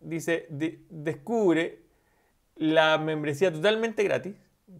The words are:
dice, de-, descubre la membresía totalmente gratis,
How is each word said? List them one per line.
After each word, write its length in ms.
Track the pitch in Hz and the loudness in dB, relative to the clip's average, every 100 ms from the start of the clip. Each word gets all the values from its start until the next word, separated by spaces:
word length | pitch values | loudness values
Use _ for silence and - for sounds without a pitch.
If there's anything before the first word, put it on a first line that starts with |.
dice, 440 | 156 160 170 165 - | -8 -6 -2 -2 -4
de-, 340 | 143 160 156 - | -6 -6 -6 -16
descubre 960 | 160 151 - - 233 190 160 170 - _ _ _ _ _ _ _ - | -10 -6 -6 -4 2 4 4 2 -6 _ _ _ _ _ _ _ -4
la 420 | 156 160 156 156 | 2 4 4 2
membresía 520 | 156 156 151 139 185 | 0 -4 -2 0 0
totalmente 540 | 156 202 220 226 220 | 2 0 0 -2 -2
gratis, 320 | 196 135 185 208 _ _ _ | -2 -2 -6 -14 _ _ _